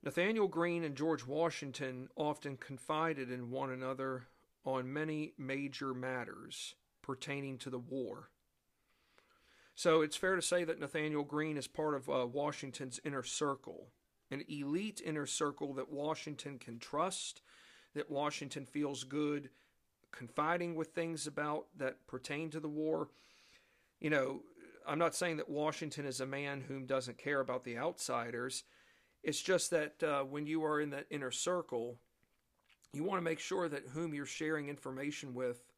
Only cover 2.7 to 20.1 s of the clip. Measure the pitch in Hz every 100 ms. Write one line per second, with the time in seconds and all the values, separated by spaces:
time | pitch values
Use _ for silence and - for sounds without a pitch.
2.7 | 135 - 156 165 151 127 127 120 131 135
3.7 | 127 131 135 135 131 120 _ _ _ -
4.7 | 131 127 139 156 156 151 - 131 135 143
5.7 | 135 139 127 127 127 110 - 113 - -
6.7 | - _ _ - 131 147 139 139 131 139
7.7 | 123 120 135 117 - 127 _ _ _ _
8.7 | _ _ _ _ - _ _ _ - -
9.7 | - 175 160 151 - 185 185 160 175 165
10.7 | - 143 160 151 151 147 147 156 147 127
11.7 | - 156 143 131 135 123 135 147 139 139
12.7 | 123 131 123 - 139 123 - 147 135 -
13.7 | - - _ _ _ _ 135 143 147 143
14.7 | 160 214 208 170 156 143 - 147 143 143
15.7 | 135 131 143 147 156 - 147 143 135 -
16.7 | 117 - 143 180 185 - - _ - -
17.7 | - - 147 147 143 147 143 143 147 131
18.7 | 147 147 135 127 139 147 147 139 _ _
19.7 | _ _ _ _